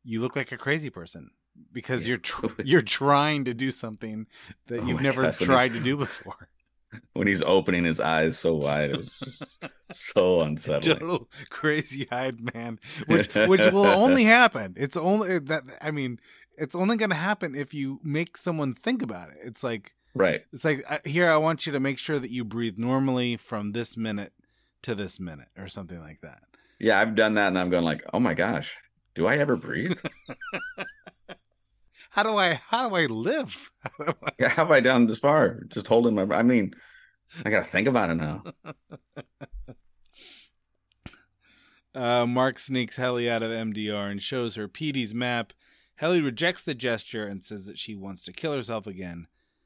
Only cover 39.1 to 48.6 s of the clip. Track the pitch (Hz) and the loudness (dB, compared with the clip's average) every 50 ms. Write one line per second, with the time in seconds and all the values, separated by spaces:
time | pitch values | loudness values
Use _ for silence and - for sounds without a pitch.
39.1 | _ 147 - _ _ _ 127 - - - - - 127 _ _ _ _ _ _ _ | _ -18 -18 _ _ _ -20 -16 -14 -14 -14 -14 -16 _ _ _ _ _ _ _
40.1 | _ - - - - - - _ _ _ _ _ _ _ _ _ _ _ _ - | _ -20 -20 -20 -20 -20 -20 _ _ _ _ _ _ _ _ _ _ _ _ -20
41.1 | - _ _ _ _ _ _ _ _ _ _ _ _ _ _ _ _ - 127 120 | -20 _ _ _ _ _ _ _ _ _ _ _ _ _ _ _ _ -2 2 4
42.1 | 120 123 120 120 123 127 127 135 123 - - - 135 127 123 107 - - 127 127 | 4 4 4 4 4 4 4 2 2 -2 -8 -4 -2 -2 -2 -2 -4 -4 -2 -2
43.1 | 123 120 120 120 117 113 113 113 113 113 113 110 104 107 107 104 104 101 101 101 | 0 0 0 0 0 0 -2 -2 -4 -4 -4 -4 -4 -4 -4 -4 -4 -4 -4 -6
44.1 | 101 98 95 - 135 127 120 117 101 113 104 101 - - 160 151 143 135 120 104 | -6 -8 -8 -6 -4 -4 -4 -4 -4 -6 -10 -10 -8 -8 -6 -4 -2 -2 -4 -4
45.1 | 107 117 123 123 123 120 113 - - _ _ _ _ _ _ _ _ _ 151 160 | -4 -4 -2 -2 0 -2 -4 -6 -12 _ _ _ _ _ _ _ _ _ 0 2
46.1 | 180 175 151 139 120 104 165 175 180 - - - 147 117 123 123 117 110 - - | 2 2 2 0 -2 -2 -2 -2 -2 -4 -6 -8 -8 -4 -2 -2 -2 -2 -4 -8
47.1 | - 113 107 101 101 95 - - 107 101 95 101 85 - - - 110 98 95 98 | -8 -8 -8 -6 -8 -12 -12 -12 -14 -14 -14 -14 -14 -14 -12 -12 -12 -12 -12 -12
48.1 | 95 90 - - 90 - - 160 147 139 | -14 -14 -14 -16 -14 -8 -6 -4 -4 -4